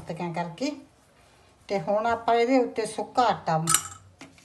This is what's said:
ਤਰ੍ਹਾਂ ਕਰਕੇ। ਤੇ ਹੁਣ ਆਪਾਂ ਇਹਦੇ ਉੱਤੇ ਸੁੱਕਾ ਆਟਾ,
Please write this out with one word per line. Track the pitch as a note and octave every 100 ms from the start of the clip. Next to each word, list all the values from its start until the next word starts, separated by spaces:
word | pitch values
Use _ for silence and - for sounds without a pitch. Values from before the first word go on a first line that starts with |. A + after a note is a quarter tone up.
| -
ਤਰ੍ਹਾਂ | E3 F3
ਕਰਕੇ। | E3+ F3 - C#4 C#4+ - _ _ _ _ _ _ _ -
ਤੇ | G3
ਹੁਣ | E3+ G3+ A#3
ਆਪਾਂ | A#3 A#3
ਇਹਦੇ | A#3 A#3+ C4
ਉੱਤੇ | A#3 - G#3+
ਸੁੱਕਾ | - G#3 -
ਆਟਾ, | A#3 F3 - D#3+ E3+ - - - - - - -